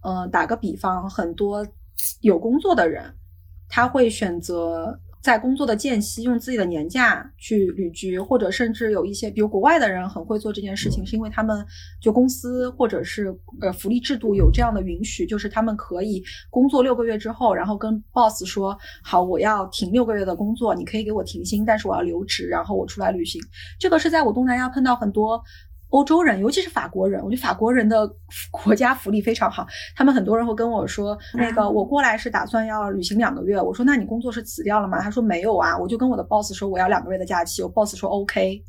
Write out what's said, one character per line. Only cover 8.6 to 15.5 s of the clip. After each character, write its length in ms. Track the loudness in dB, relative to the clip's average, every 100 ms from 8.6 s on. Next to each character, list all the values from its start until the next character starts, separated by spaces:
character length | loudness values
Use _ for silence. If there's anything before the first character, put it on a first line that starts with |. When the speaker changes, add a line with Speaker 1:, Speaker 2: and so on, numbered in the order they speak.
| -2
Speaker 1:
至 200 | -2 -2
有 120 | -2 -2
一 80 |
些， 160 | -6 -6
比 120 | -2
如 60 | 0
国 120 | 2
外 180 | 4 4
的 140 | 2
人 160 | 0 -6
很 160 | -8
会 160 | -4 -4
做 140 | -4
这 80 | -8
件 160 | -6 -4
事 120 | -2
情， 160 | -2 -2
是 120 | -4
因 40 |
为 80 | -4
他 140 | -4
们 220 | -2 -2 -6 -16 -18 -2
就 140 | 2
公 160 | 4 4
司 400 | 2 -6 -4 -4
或 180 | 0 0
者 160 | 0
是， 320 | -4 -4 -6 -6 -14 -6
呃， 140 | -6
福 160 | -4 -2
利 100 | -2
制 160 | 0 -2
度 180 | 0
有 160 | 6 6
这 120 | 6
样 120 | 2
的 80 | 0
允 220 | -4 -4
许， 220 | -6 -4 -4
就 120 | -2
是 120 |
他 120 | -4